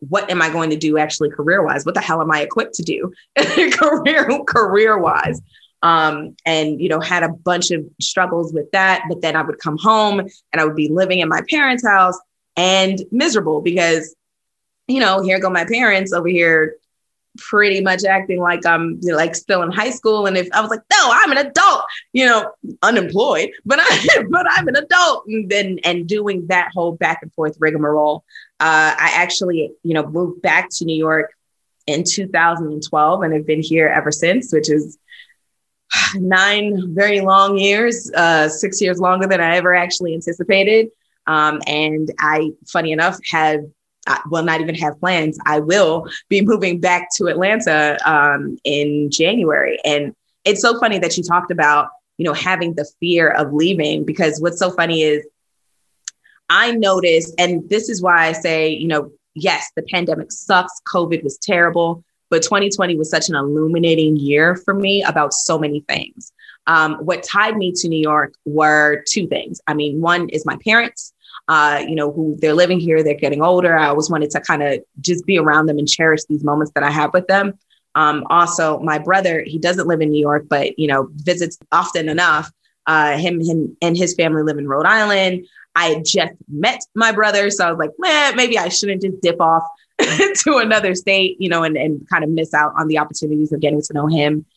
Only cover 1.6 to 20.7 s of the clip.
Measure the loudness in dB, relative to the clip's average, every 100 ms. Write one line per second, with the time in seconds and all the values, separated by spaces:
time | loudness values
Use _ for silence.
1.6 | 0 -2 -2 -4 -2 -2 0 -2 -2 -4
2.6 | -6 -6 -6 -6 -8 -12 _ -2 0 2
3.6 | 2 2 2 2 2 2 0 -2 0 0
4.6 | 2 4 4 2 2 0 -2 -6 -12 _
5.6 | _ -2 2 4 2 -2 -10 -8 -2 -2
6.6 | -2 -2 -2 -2 -2 -2 -2 -4 -2 -2
7.6 | -2 -4 -8 -10 -6 -2 -2 -2 -4 -6
8.6 | -2 0 2 0 -2 -4 -2 -2 -4 -6
9.6 | -6 -2 2 2 2 0 -6 -12 -6 -2
10.6 | 0 0 -2 0 0 0 0 -2 -2 0
11.6 | 0 0 2 4 4 0 _ _ _ -2
12.6 | 2 2 2 -2 -4 -2 0 0 0 -2
13.6 | 0 0 2 0 -4 -18 _ _ _ _
14.6 | _ _ -4 0 2 2 0 0 0 -2
15.6 | -2 0 2 0 0 -2 0 2 4 4
16.6 | 2 -4 _ _ _ _ _ -20 -4 2
17.6 | 2 2 0 0 2 0 0 -2 0 0
18.6 | 2 2 0 -4 -2 0 0 -2 -2 -2
19.6 | 0 -2 -4 -2 0 0 0 -2 0 -2
20.6 | -2